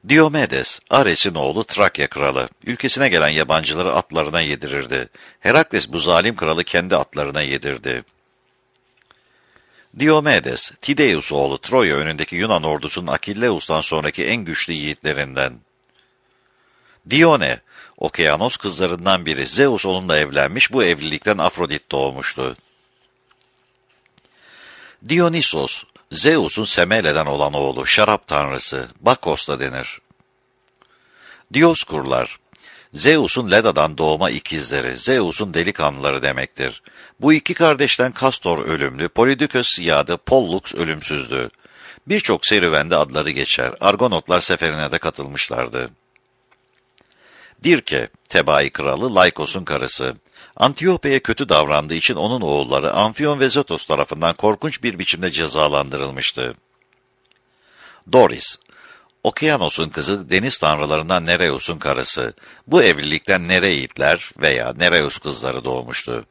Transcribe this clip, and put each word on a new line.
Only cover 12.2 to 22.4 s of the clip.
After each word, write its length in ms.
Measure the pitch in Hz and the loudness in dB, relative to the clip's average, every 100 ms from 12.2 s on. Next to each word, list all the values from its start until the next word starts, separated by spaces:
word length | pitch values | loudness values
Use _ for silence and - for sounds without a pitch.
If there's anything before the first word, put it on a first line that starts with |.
| 78 | -6
Yunan 280 | 87 110 90 | -4 0 0
ordusunun 440 | 78 73 76 - 82 | 0 -4 -4 -6 -4
Akilleus'tan 760 | 73 - 101 120 87 - 78 | -6 -6 -2 -2 -2 -2 -4
sonraki 440 | 78 78 76 - | -2 -2 -4 -4
en 200 | 64 117 | -4 -4
güçlü 280 | 87 76 - | -4 -6 -4
yiğitlerinden. 800 | 80 76 73 76 69 69 65 65 60 _ _ _ _ _ _ _ _ _ _ _ _ _ _ - | -4 -6 -6 -6 -4 -6 -4 -4 -6 _ _ _ _ _ _ _ _ _ _ _ _ _ _ -2
Dione, 500 | 139 165 143 71 60 _ - - _ | 4 6 6 2 -4 _ -20 -20 _
Okeanos 600 | 78 - 80 76 117 - | -6 2 2 2 0 -4
kızlarından 680 | 101 80 92 87 90 92 | -6 -2 -2 0 0 0
biri. 220 | 80 69 67 | 0 -4 -4
Zeus 380 | 113 139 110 | 2 2 2
onunla 320 | 95 92 92 76 | 0 -2 0 0
evlenmiş, 540 | 73 71 69 110 127 | 2 0 0 0 0
bu 120 | 131 | 2
evlilikten 540 | 92 80 78 78 107 101 | 2 0 -4 -4 -2 0
Afrodit 540 | 87 - 82 73 _ | 0 0 -4 -4 _
doğmuştu. 640 | 69 67 65 67 - | -2 -2 -4 -8 -6